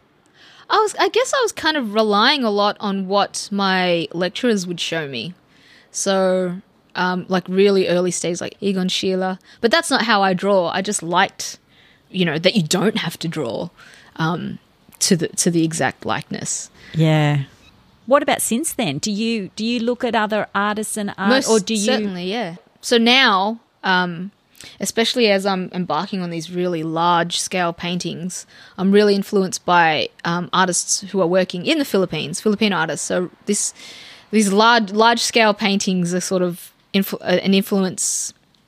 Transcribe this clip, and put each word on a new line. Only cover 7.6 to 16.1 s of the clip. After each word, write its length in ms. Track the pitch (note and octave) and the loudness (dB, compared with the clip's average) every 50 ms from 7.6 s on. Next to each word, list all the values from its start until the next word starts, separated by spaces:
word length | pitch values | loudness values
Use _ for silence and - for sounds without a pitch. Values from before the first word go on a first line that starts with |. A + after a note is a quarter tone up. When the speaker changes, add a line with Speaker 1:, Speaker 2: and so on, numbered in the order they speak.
| G3 G3+ G3 F#3+ F3+ - | 4 6 4 4 2 2
Speaker 1:
early 220 | F3 F3+ F3+ F3+ | 2 0 0 0
stage, 300 | E3+ - - E3 F3 F3 | -2 -2 -4 -4 -4 -6
like 160 | - - - - | -8 -10 -10 -4
Egon 280 | G3+ G3+ F#3+ F#3 F#3 F#3 | -4 -2 0 0 -2 -2
Schiele. 500 | - - - F#3+ F#3 F#3 F#3 F#3 F#3 - _ - - - | -2 -2 -2 -2 -2 -2 -2 -4 -6 -8 _ -20 -4 -2
But 100 | - A#3 | 0 2
that's 200 | D#4 E4 D#4+ - | 2 2 2 0
not 120 | C4 G3 | 0 0
how 200 | A3 A3+ A3 G3+ | 2 2 2 4
I 100 | G3 F#3+ | 4 2
draw. 360 | F#3 F3 G3 G3 G#3 F#3+ E3+ E3 | 2 0 2 2 2 2 2 0
I 120 | - F#3+ | -2 -4
just 200 | F#3+ G#3 G3+ - | -4 -4 -6 -6
liked, 560 | E3 E3 F3 F3+ G3 - - - - - - - _ _ _ _ _ _ _ _ _ _ | -4 0 2 2 2 2 0 -6 -12 -12 -12 -16 _ _ _ _ _ _ _ _ _ _
you 140 | - F#3 F3+ | -2 0 0
know, 140 | E3 C#3+ D#3+ | 0 0 2
that 160 | E3+ - - | 2 2 2
you 60 | G#3+ | 2
don't 340 | D#3 D3+ - F#3 E3+ A3 - - | 2 0 0 0 0 0 0 -2
have 200 | - E3+ - - | -4 -6 -6 -6
to 80 | - E3 | -8 -6
draw, 400 | D#3+ E3 C#3 A2+ G2+ - - F3 - - - - - - - - - | -6 -6 -6 -6 -6 -6 -8 -10 -12 -18 -20 -20 -20 -20 -20 -14 -6
um, 420 | - D#3+ D#3+ F3 D#3+ - - - - _ _ _ _ _ _ - - | -4 -2 -2 -2 -4 -6 -8 -10 -12 _ _ _ _ _ _ -6 -4
to 160 | - - F#3+ | 0 2 2
the, 120 | D#3 E3+ - | 2 2 -2
to 220 | - - - F#3 | -4 -2 0 2
the 140 | E3+ E3 D#3+ | 2 2 2
exact 420 | D#3+ D#3+ - C3+ B2 - - - | 0 0 -2 -2 -2 -4 -4 -4
likeness. 640 | - | -4